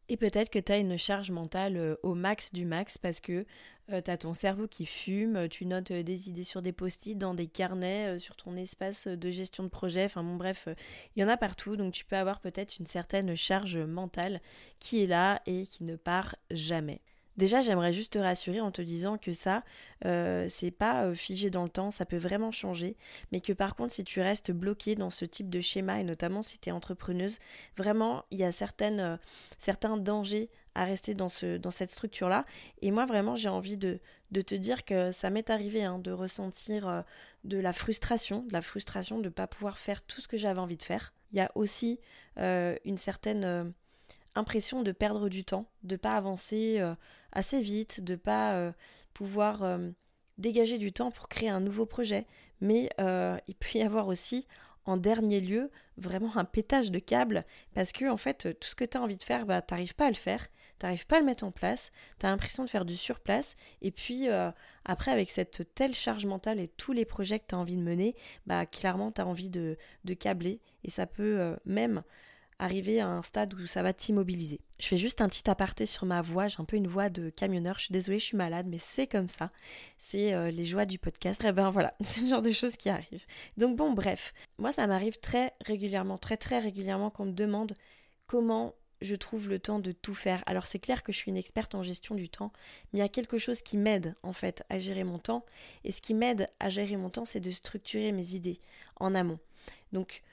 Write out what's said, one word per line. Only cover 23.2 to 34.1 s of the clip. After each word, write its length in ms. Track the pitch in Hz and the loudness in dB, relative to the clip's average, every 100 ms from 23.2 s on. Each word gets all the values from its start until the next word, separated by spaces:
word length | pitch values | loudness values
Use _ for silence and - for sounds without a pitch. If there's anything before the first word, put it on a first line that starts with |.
| - | -6
mais 100 | 185 | -4
que 120 | - | -2
par 240 | 190 196 - | 0 0 0
contre, 160 | 240 | -4
si 100 | - | -4
tu 180 | 185 - | -4 0
restes 300 | 185 208 - | 2 2 0
bloqué 460 | 170 190 208 214 208 | -2 -2 -2 -2 -2
dans 140 | 185 | -2
ce 140 | - | -4
type 240 | 170 - 196 | -6 -6 -4
de 120 | 180 | -2
schéma, 400 | 180 196 190 202 | -2 0 0 0
et 20 | |
notamment 400 | 180 160 170 196 | -2 -2 -2 -2
si 160 | 220 - | -4 -8
t'es 140 | - | -6
entrepreneuse, 680 | 175 - 180 - 180 190 226 - - - - | -6 -6 -6 -4 -2 -2 -4 -12 -20 -12 -2
vraiment, 480 | 196 220 226 247 - | 2 4 2 0 -4
il 80 | 190 | 0
y 40 | |
a 60 | 180 | 0
certaines, 480 | 175 202 - 208 208 | 0 -4 0 0 2
euh, 180 | 175 165 - - - - | 0 -2 -8 -20 -20 -4
certains 400 | - 196 214 214 | -2 0 0 0
dangers 540 | 196 214 202 208 226 - - | 2 0 0 -2 -2 -8 -8
à 80 | - | -2
rester 320 | 185 190 - | 0 0 -2
dans 140 | 196 180 | -2 -2
ce, 300 | - 175 175 | -2 -4 -2
dans 120 | 180 | -4
cette 220 | - 180 | -4 -6
structure-là. 520 | - 220 - 180 202 277 - - - | -4 -8 -2 2 2 0 -8 -20 -4
Et 80 | 196 | 0
moi, 160 | 214 262 | 2 2
vraiment, 300 | 214 208 240 | 2 2 0
j'ai 120 | 214 | -2
envie 280 | 190 185 202 | -2 -4 -2
de, 240 | 190 180 - | -2 -2 -8